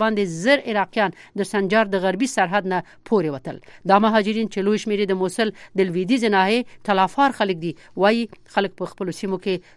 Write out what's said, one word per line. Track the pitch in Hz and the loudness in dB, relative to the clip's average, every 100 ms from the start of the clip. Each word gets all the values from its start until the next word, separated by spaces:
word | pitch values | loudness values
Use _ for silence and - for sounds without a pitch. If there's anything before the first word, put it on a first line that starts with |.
باندې | 220 208 190 165 | -2 0 -2 -2
زر | 214 285 247 | 2 0 0
عراقیان | 208 190 226 190 - - 202 | -2 -2 0 -2 -4 -10 -6
د | 190 | -4
سنجار | 208 196 214 208 | -2 2 2 2
د | 190 190 | 0 0
غربي | 190 262 - | 0 -2 0
سرحد | 175 202 185 | 0 0 -2
نه | 180 - - - | -4 -6 -12 -2
پورې | 214 156 135 | 0 0 -6
وتل. | - - - - 170 | -10 -14 -16 -6 2
دا | 196 214 | 4 4
مهاجرین | 220 208 220 220 | 2 2 0 -2
چې | 196 196 | -2 0
لوی | 214 | 0
شمېر | 220 202 | 0 -2
یې | 196 | 0
د | 185 | 0
موصل | 185 208 220 - - 190 | -2 -2 -4 -4 -6 -2
د | 190 | 0
لویدیځې | 170 185 262 220 196 | 0 0 2 2 2
ناحیې | 190 240 240 - - | 2 0 -4 -8 -2
تلافار | 190 185 - 277 220 | 2 2 2 0 2
خلک | 202 175 170 | -2 -2 -6
دي، | - - - | -10 -10 0
وایي | 202 233 226 - - - | 2 2 -2 -10 -6 -4
خلک | 196 - | -2 -4
په | 180 - | -10 -8
خپلو | 185 160 | -8 -6
سیمو | 196 180 196 | -6 -4 -4
کې | 180 - | -6 -8